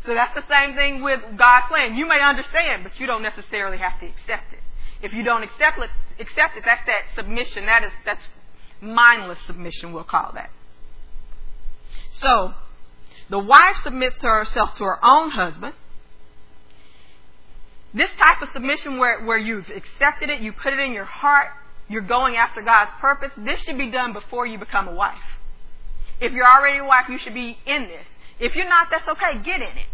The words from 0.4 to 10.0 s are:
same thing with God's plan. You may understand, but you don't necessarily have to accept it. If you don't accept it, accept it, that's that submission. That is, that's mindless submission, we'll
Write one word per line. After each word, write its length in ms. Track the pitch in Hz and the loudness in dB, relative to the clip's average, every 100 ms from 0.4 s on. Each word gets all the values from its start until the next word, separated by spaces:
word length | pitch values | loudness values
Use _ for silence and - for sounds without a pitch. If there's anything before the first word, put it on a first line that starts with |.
| - | 2
same 260 | 285 277 | 2 4
thing 280 | 269 285 277 | 2 0 0
with 180 | 277 262 208 208 | 0 -2 -2 6
God's 300 | 247 247 247 | 8 8 6
plan. 300 | 311 254 226 | 0 0 -2
You 100 | 330 | 2
may 160 | 302 | 4
understand, 600 | 285 269 262 311 330 208 | 4 2 0 0 0 -2
but 140 | 185 - | -6 -8
you 80 | 262 | -4
don't 140 | 226 | -4
necessarily 560 | 214 208 - 214 196 185 | -4 -8 -8 -4 -2 -2
have 240 | 185 - | 0 -2
to 60 | 180 | -2
accept 480 | - - 214 - | -6 -6 -6 -6
it. 80 | - - - - - | -6 -4 -2 -4 -4
If 100 | 202 | -6
you 100 | 208 | -4
don't 200 | 233 233 | 0 0
accept 360 | 214 - 302 - | -2 2 2 2
it, 120 | 226 - - - | 2 2 2 -2
accept 380 | 226 - 320 220 | -6 2 2 2
it, 80 | |
that's 220 | 226 233 - | 0 2 2
that 160 | 214 - | -2 -4
submission. 520 | - 202 226 240 220 202 | -6 -2 -2 -2 -4 2
That 160 | 226 | 4
is, 100 | 202 - - | 2 -4 -6
that's 160 | 214 - - - - - - | -6 -8 -14 -16 -14 -14 -12
mindless 600 | 208 226 240 233 190 175 | -2 6 8 6 0 -10
submission, 520 | - 175 175 - 170 | -6 -6 -6 -8 -10
we'll 120 | 165 | -10